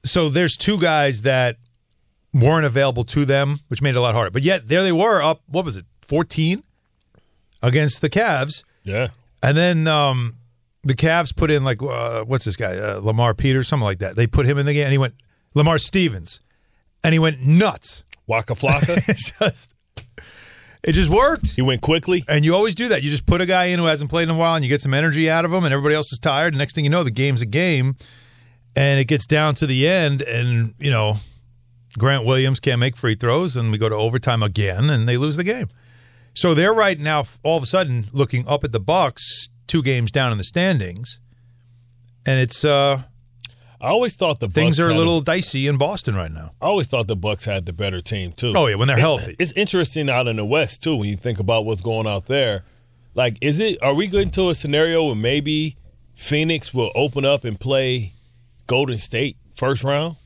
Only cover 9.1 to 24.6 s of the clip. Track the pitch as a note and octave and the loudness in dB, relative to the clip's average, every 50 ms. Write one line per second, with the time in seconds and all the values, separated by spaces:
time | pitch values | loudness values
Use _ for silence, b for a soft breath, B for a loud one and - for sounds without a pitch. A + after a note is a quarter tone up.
9.1 | - _ _ _ _ _ - B2 C#3 D#3+ F3 F3+ F3 D#3+ D#3 D#3+ D#3 D3+ C#3+ C#3 | -6 _ _ _ _ _ 0 2 2 4 2 2 2 2 2 2 2 2 2 2
10.1 | C3 B2+ A#2+ A#2 A#2 - - _ _ _ _ _ _ _ - C3+ C3+ - D#3 D#3+ | 0 0 -4 -6 -8 -12 -20 _ _ _ _ _ _ _ -2 -2 0 2 2 2
11.1 | E3 E3+ E3+ - - - E3 D3+ D3 C#3+ C3+ C3+ A#2+ G#2+ B2+ C#3 B2 A#2+ A#2 A#2 | 2 2 0 -2 -2 0 2 2 2 2 2 0 -2 -2 -4 -6 -6 -4 -6 -4
12.1 | A#2 A2+ A2 A#2 C3+ B2+ - A2 F#2 - A#2 F#2+ F2+ F#2 G#2+ G#2 G2 G2 G2 A2 | -4 -6 -4 -2 -2 -2 -2 -4 -4 -4 -4 -4 -4 -4 -4 -4 -6 -4 -2 -2
13.1 | A2 A2+ A#2+ A#2+ G#2+ - C3+ C#3 C3 C3 B2+ - D#3 C#3 A2+ G2+ G2 F2 G2+ F#2 | 2 2 2 2 2 2 2 2 2 2 0 0 -2 0 0 -2 -2 -4 -6 -6
14.1 | F#2 A2 A#2 A2+ - D3 C3+ B2 C#3+ C#3 C#3 D3 D3 D3 C#3+ C3+ C#3 C3+ C3+ A#2+ | 0 0 0 2 2 2 2 4 2 2 0 0 0 0 0 2 2 2 0 0
15.1 | - _ _ _ _ _ _ _ _ D3 D3 D#3+ E3 D3+ - - - F#3+ F3+ D3+ | -4 _ _ _ _ _ _ _ _ 4 4 4 4 2 0 0 0 0 0 0
16.1 | G#2+ F#2 D#2+ - - - _ _ _ _ _ _ _ _ _ _ _ _ - E3 | -2 -6 -10 -12 -12 -14 _ _ _ _ _ _ _ _ _ _ _ _ 0 2
17.1 | D#3+ D#3+ D#3+ D#3+ D3+ B2+ B2+ C#3 D#3 F3 G#3+ G3 C3+ - - - - - - _ | 2 4 2 2 0 0 2 4 4 6 4 2 0 -4 -10 -10 -10 -10 -14 _
18.1 | - _ _ - A2 A2+ A2 - B2 - - C3+ C3+ C#3+ D3+ - F3 F#3 - - | -20 _ _ -4 -4 -4 -2 -4 -6 -2 0 0 2 2 2 2 2 0 0 0
19.1 | - - - - - - - G3+ - - - _ _ _ _ _ _ - - - | -2 0 -2 -4 -2 -2 -2 -2 -2 -4 -18 _ _ _ _ _ _ -20 -20 -20
20.1 | _ B B B B B B B B B B B B B B - D#3 F3+ F#3+ D3+ | _ B B B B B B B B B B B B B B 0 2 2 2 4
21.1 | E3 G#3+ C4 C#4+ E4 - - - - - C3 C3+ C3 A#2+ - - D#3+ E3+ - - | 4 4 4 4 2 0 -2 -4 -2 0 0 0 0 0 0 0 0 0 2 0
22.1 | F#3 F3+ C3 - D3+ D3+ D3 D#3 E3+ F#3+ G#3 A3+ F3+ A3+ A#3+ A#3+ G#3 C#3 C3 D3 | 0 0 0 0 0 2 4 4 4 4 2 0 0 -2 0 0 0 0 0 -2
23.1 | D3 D3 - - F3 F3 F#3 F3 F#3 F3+ F3+ F3+ F3+ F3 E3+ E3 D#3 C#3+ D3 C3 | -4 -2 2 2 2 2 2 2 2 2 2 2 0 0 2 0 0 0 -2 -2
24.1 | D#3 E3+ E3+ D#3+ E3 D#3+ E3 E3 E3 D#3+ | -2 0 0 0 0 2 2 2 2 0